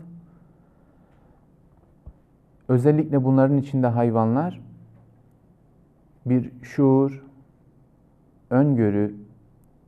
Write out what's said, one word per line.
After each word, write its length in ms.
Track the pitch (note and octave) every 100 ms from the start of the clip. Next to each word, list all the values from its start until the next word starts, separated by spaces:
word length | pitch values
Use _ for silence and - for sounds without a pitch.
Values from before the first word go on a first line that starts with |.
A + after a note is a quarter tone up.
| - - - - - _ _ _ _ _ _ _ _ _ _ _ _ _ _ _ - - _ _ _ _ -
özellikle 560 | B2 C#3+ D3+ D#3 C#3+
bunların 340 | C3 C3 C3+ C#3+
içinde 300 | C#3 C3+ B2
hayvanlar 760 | A#2 A#2+ A2+ A2+ B2+ F3 - - - - - _ _ _ _ _ _ _ _ _ _ _ _ B2
bir 260 | B2+ B2 -
şuur, 640 | - - C3+ C3+ C#3 C3+ - - _ _ _ _ _ _ _ _ _ _ -
öngörü, 680 | B2+ D3 B2 G#2+ G2+ G#2 G#2 - - _ _ _ _